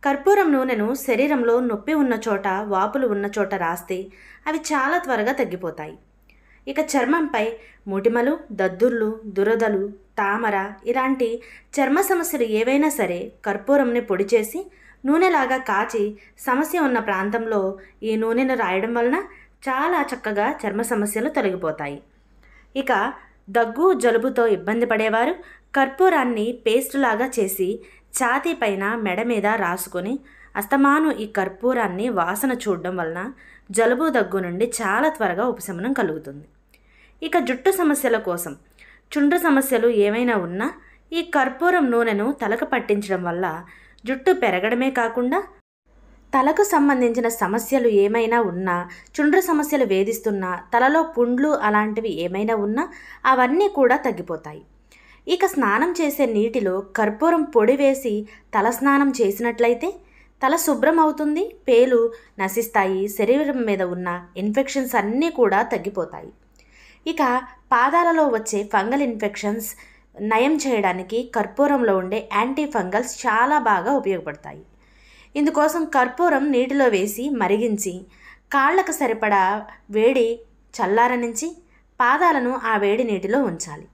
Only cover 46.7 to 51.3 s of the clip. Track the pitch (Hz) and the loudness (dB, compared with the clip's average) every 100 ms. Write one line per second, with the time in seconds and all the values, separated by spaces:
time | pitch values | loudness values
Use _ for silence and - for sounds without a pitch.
46.7 | 330 285 262 240 233 233 226 185 220 220 | 4 4 4 2 2 -2 0 -2 -2 0
47.7 | 269 240 208 202 233 220 233 214 175 190 | 2 4 4 4 2 2 2 0 -2 -2
48.7 | 175 175 - - - 302 330 359 302 294 | -4 -6 -14 -14 0 4 4 2 -2 0
49.7 | 294 240 190 202 220 226 202 185 175 - | 0 2 2 0 -2 -4 -4 -4 -8 -2
50.7 | 233 262 311 320 233 240 | 2 4 2 0 0 0